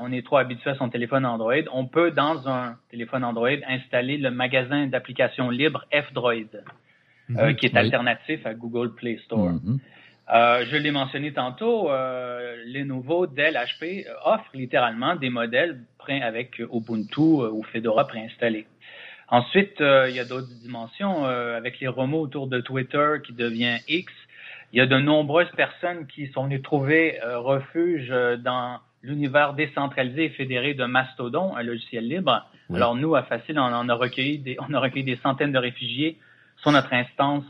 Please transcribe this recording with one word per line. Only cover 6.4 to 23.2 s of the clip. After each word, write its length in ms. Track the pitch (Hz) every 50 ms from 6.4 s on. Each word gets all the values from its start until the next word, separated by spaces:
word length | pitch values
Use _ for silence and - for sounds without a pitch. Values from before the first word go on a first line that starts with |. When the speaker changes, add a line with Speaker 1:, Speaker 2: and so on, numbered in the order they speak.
| 107 - -
Speaker 1:
euh, 80 | 101 - - - _ _ _ _ _ _ _ _ _ _ -
Speaker 2:
Mhm. 280 | 120 117 113 - 131
Speaker 1:
qui 100 | - 131
est 60 | 117
Speaker 3:
Oui. 60 | 120 123
Speaker 1:
alternatif 680 | 113 117 120 120 123 123 113 - - - 156 147 -
à 80 | 113 113
Google 400 | 117 117 113 117 120 123 117 113
Play 240 | - 120 117 110 - -
Store. 260 | - 110 110 95 87
Speaker 3:
Mhm. 300 | 85 78 80 104 131 135 - - - - - - _ _ _ - 117
Speaker 1:
Euh, 300 | 117 120 120 120 123 120 120
je 60 | 151
l'ai 140 | 151 151 151
mentionné 420 | 147 139 135 135 151 139 147 143
tantôt, 560 | 135 143 127 127 131 - 220 233 233 220 185 147
euh, 680 | 135 131 131 131 127 127 127 123 123 120 123 120 117 117 117
Lenovo, 600 | 120 131 143 139 139 131 127 123 147 170 175 180 151
Dell, 260 | 127 147 147 160 151
H 240 | 120 123 - - -
P, 280 | 160 175 196 196 - 113
euh, 40 | 117 - -
offrent 260 | 165 220 214 - - -
littéralement 600 | 135 127 123 151 135 123 113 113 117 131 160 180
des 160 | 151 135 123
modèles 500 | 123 117 117 113 120 135 170 170 143 120 117 _ _ -
pré-, 220 | - 147 139 139
avec 360 | 127 117 110 120 123 - - -
Ubuntu, 600 | 117 - 120 113 110 120 113 107 101 - - 143
euh, 300 | 156 160 156 139 117 110
ou 100 | 110 107 104 -
Fedora 340 | - 113 113 113 107 117 - -
préinstallés. 580 | - 110 110 117 - - 123 117 110 107 - _ _ _ - - - - - - - - - -
Ensuite, 520 | 120 123 120 - - 196 196 196 - 165
euh, 260 | 147 139 139 135 131 127
il 80 | 127
y 40 | 127
a 40 | 120
d'autres 240 | 120 127 131 131 120 120 113
dimensions, 640 | 117 123 120 117 113 113 - - 202 196 180 151 135
euh, 300 | 127 123 120 120 117 117
avec 220 | 113 117 123 - -
les 80 | 139 127
remous 300 | 113 127 131 135 156 160
autour 260 | 156 135 147 147 135 131
de 120 | 127 123
Twitter 540 | 120 - 131 135 123 - - 143 147 151 151 139